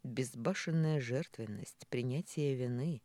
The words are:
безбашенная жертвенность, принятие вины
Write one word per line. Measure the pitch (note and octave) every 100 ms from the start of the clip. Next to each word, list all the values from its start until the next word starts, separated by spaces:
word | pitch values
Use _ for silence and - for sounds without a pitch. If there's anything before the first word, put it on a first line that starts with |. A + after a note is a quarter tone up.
безбашенная | C3+ A#2 B2+ A#2 A#2 F#3+ - E3 D#3 D3+
жертвенность, | A#2 C3 - - A2 G2+ C3+ - -
принятие | B2+ B2 C3+ F3+ - C#3+ C3
вины | B2 B2 D#3 C#3+